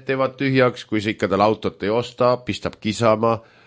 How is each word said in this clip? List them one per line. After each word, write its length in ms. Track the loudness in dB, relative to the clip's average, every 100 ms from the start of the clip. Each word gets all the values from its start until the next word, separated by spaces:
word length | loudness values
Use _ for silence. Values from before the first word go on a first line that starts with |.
| -4
teevad 320 | -2 -2 -2
tühjaks, 460 | 0 2 2 0 -6
kui 140 | -4
see 80 | -2
ikka 160 | -2 0
tal 160 | 2
autot 380 | 2 2 -4 -6
ei 80 | -2
osta, 460 | -2 -4 -2 0 0 -4
pistab 320 | -8 -8 -8
kisama, 540 | -6 0 2 2 0 -2 -6 _